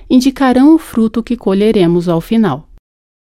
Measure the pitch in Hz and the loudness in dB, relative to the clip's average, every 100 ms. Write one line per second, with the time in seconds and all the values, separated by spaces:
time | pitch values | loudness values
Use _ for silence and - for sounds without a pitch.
0 | - 254 269 262 262 254 285 320 - 226 | -2 0 0 -2 0 2 4 2 0 -4
1 | 220 233 - - 196 196 214 214 170 175 | -2 -4 -6 -6 -4 0 2 2 2 0
2 | 175 165 - 226 196 139 - - _ _ | -2 -4 -2 -2 -2 -4 -12 -20 _ _
3 | _ _ _ | _ _ _